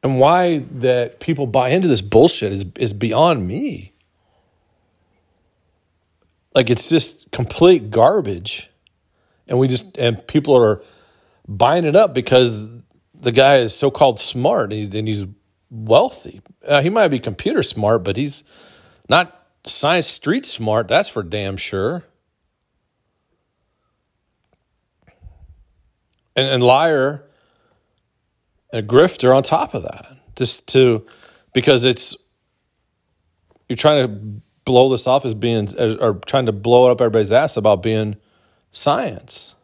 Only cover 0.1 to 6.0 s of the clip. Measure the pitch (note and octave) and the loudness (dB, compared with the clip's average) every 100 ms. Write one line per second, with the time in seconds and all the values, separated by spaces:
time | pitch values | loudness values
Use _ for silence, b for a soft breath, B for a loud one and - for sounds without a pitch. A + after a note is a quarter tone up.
0.1 | C3 C3+ F3 F3+ D#3 B2+ C3 B2+ B2 A#2+ | 2 2 4 0 -2 -6 -4 -2 0 -4
1.1 | - - D3+ C3+ B2+ B2+ E3+ F#3 A#2+ G2+ | -8 -8 -6 -2 -2 0 0 0 0 2
2.1 | A2 D#3+ - G#2+ G2 F#2+ - B2 G#2 A2+ | 4 4 2 -4 -6 -10 -6 -8 -4 -4
3.1 | A2+ E3 D3 F2+ A#2+ C4+ - F#2+ _ _ | 0 0 0 -4 -6 -8 -10 -16 _ _
4.1 | _ _ _ _ _ _ _ _ _ _ | _ _ _ _ _ _ _ _ _ _
5.1 | _ _ _ _ _ _ _ _ _ | _ _ _ _ _ _ _ _ _